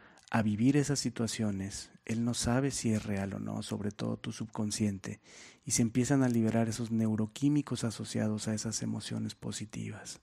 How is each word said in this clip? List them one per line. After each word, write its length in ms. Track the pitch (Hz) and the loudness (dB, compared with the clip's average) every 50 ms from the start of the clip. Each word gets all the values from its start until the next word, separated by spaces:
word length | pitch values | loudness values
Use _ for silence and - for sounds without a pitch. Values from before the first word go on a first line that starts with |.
| - - - - - - | -20 -20 -20 -20 -12 -2
a 120 | - 117 104 | 0 0 2
vivir 340 | 107 104 104 117 131 139 | 2 2 4 4 6 6
esas 240 | 147 139 139 143 - | 6 4 4 0 0
situaciones. 920 | - 123 113 - 117 107 - - 110 104 101 95 95 98 - - - - - - _ | 0 -2 -2 -2 -2 -2 0 0 0 0 0 -2 -4 -6 -6 -8 -12 -14 -18 -16 _
Él 200 | - 113 113 117 | -4 -2 0 0
no 100 | 120 117 | 0 0
sabe 360 | - - 120 120 127 139 139 | 0 0 2 2 2 2 0
si 220 | 123 - - 117 110 | -2 0 0 2 2
es 100 | 107 - | 2 0
real 320 | 107 104 98 98 98 98 | 0 -2 -2 -2 -2 -4
o 60 | 104 | -6
no, 240 | 104 104 107 107 107 | -6 -4 -4 -6 -4
sobre 260 | - 110 104 101 104 | -4 -6 -4 -4 -4
todo 260 | 104 - 117 113 113 | -4 -2 -2 -2 -2
tu 140 | 107 - 117 | -4 -6 -8
subconsciente, 920 | 110 - 117 110 - - 110 104 104 - 110 104 98 95 - - 104 - _ - - - - - - _ _ | -6 -6 -8 -8 -4 -4 -2 -2 0 2 2 2 2 -2 -6 -8 -10 -10 _ -20 -20 -20 -20 -20 -20 _ _
y 80 | - 113 | -2 2
se 100 | - 120 | 2 2
empiezan 400 | 110 117 131 123 123 143 135 131 | 4 4 2 4 4 4 4 4
a 60 | 127 | 4
liberar 400 | 120 117 110 110 110 113 113 113 | 4 4 4 4 4 4 2 2
esos 240 | 107 120 120 110 113 | 0 -4 -4 0 2
neuroquímicos 880 | 110 113 110 110 104 110 107 - - 139 143 147 147 135 - 127 - - | 2 2 4 2 2 0 -2 -2 0 2 4 4 4 2 0 -2 -2 -2
asociados 640 | 117 107 - 107 - - 117 110 107 107 104 - | -2 -4 -4 -8 -4 -2 0 0 0 0 -2 -2
a 80 | 110 107 | -2 -2
esas 260 | 107 - 113 110 - | -2 -2 -4 -4 -4
emociones 540 | 117 113 110 110 - - 113 113 110 110 - | -4 -4 -4 -4 -6 -6 -6 -4 -4 -6 -6
positivas. 840 | - - 117 107 - 107 107 - 113 110 107 107 104 - - - - | -8 -8 -8 -8 -8 -8 -8 -8 -8 -8 -8 -8 -10 -12 -14 -14 -16